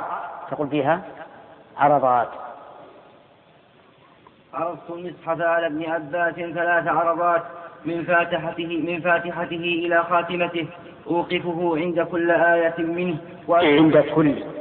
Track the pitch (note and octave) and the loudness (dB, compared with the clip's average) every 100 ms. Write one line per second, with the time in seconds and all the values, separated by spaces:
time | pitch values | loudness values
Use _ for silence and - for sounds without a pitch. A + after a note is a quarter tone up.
0 | - F#3 - - - C#3 C#3+ D3 C3+ E3+ | -6 -10 -10 -14 -10 -6 -2 0 0 0
1 | - - - - - - - - C#3+ C#3+ | -4 -18 -20 -20 -20 -20 -12 2 4 4
2 | C3 B2 A2 - - - - - - - | 4 2 0 -6 -16 -16 -20 -20 -20 -20
3 | - - _ _ _ _ _ _ _ _ | -20 -20 _ _ _ _ _ _ _ _
4 | _ _ - _ _ C3 E3+ D#3+ E3 F3 | _ _ -20 _ _ -8 -6 -8 -12 -12
5 | F3 D3+ E3 E3 E3+ E3+ E3 D3+ E3 E3 | -12 -8 -6 -2 0 2 0 -4 -4 -6
6 | D3 F3 E3+ E3 E3+ F3 E3+ E3+ E3 D#3+ | -4 -2 -2 -2 -6 -2 0 2 2 2
7 | E3+ E3 F3 E3+ - - - - D3+ E3+ | 2 2 2 0 -2 -14 -18 -12 -6 -4
8 | D#3+ E3+ E3+ E3+ D#3+ E3+ E3 E3 E3 F3 | 0 2 2 -2 -4 -6 -6 -4 -4 -2
9 | F3 E3+ E3+ D#3+ D#3 E3 F3 E3+ F3 E3+ | 0 0 0 -6 -6 -4 -4 -2 2 2
10 | E3+ F3 E3+ F3 E3+ E3+ D3+ - - - | 2 0 0 -2 -2 -4 -6 -10 -20 -12
11 | - F3 - F3 F3 E3 F3 D#3 F3 E3 | -4 -2 0 -2 -2 -2 0 0 0 -2
12 | E3 F3 E3+ E3 E3+ E3+ E3 E3+ E3 E3+ | -2 0 2 4 4 4 2 0 -4 -2
13 | F3+ D#3 - - - E3+ E3 D3 D#3+ D3 | -2 -4 -8 -8 2 4 6 8 8 6
14 | - D#3 D3+ A2 - - | 4 4 2 2 -4 -10